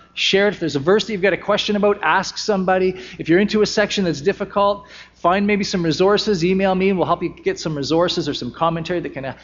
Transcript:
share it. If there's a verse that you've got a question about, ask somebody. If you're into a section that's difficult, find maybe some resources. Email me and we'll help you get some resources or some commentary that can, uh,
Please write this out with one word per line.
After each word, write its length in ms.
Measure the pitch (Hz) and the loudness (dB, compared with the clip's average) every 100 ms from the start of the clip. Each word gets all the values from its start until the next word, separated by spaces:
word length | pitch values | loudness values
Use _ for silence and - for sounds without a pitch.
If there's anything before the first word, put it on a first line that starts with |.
| _ | _
share 340 | - - 196 202 | -6 0 2 2
it. 60 | |
If 60 | 196 | 0
there's 140 | 165 | -4
a 60 | 139 | -2
verse 260 | 143 208 214 | 2 2 0
that 60 | |
you've 100 | 202 | -2
got 100 | 190 | 0
a 40 | 170 | 0
question 400 | - 202 - 208 | -2 -2 0 0
about, 240 | 202 202 | 2 2
ask 360 | 156 175 180 - | 2 0 0 -6
somebody. 640 | - 196 185 185 185 185 - - | -2 0 2 2 0 -2 -12 -12
If 100 | 151 | 2
you're 100 | 175 | 2
into 240 | 208 214 | 4 2
a 40 | 208 | 0
section 380 | - 202 - | 0 0 0
that's 160 | 180 135 | -2 -2
difficult, 680 | 156 185 196 202 202 208 - - - | -2 -2 -4 0 0 0 -8 -20 -20
find 320 | _ 170 190 202 | _ 2 2 2
maybe 160 | 202 | 0
some 220 | 202 190 | 0 -2
resources. 600 | 165 156 185 208 220 190 | 0 2 4 4 2 0
Email 300 | 180 190 190 | 2 2 2
me 140 | 185 190 | 2 2
and 100 | 185 | 2
we'll 80 | 147 | 0
help 160 | 170 | 0
you 60 | 170 | -2
get 320 | - 190 190 | -4 -6 -4
some 160 | 170 151 | -4 -4
resources 520 | 131 160 175 180 147 | 0 2 2 0 -4
or 60 | |
some 160 | - 123 | -4 -8
commentary 480 | - 165 165 165 180 | -2 -2 -2 -4 -6
that 100 | 143 | -6
can, 160 | 143 131 | -10 -10
uh, 100 | 123 | -12